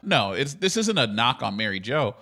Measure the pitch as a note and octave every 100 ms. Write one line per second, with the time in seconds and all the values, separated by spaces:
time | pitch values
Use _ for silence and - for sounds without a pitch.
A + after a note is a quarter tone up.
0 | G3+ E3 G2+ G2 C#3 D#3 F#3+ A3 A3 G3
1 | A#2 G#2 A#2+ - G2 G2+ A2 G2 G2+ D3
2 | B2 -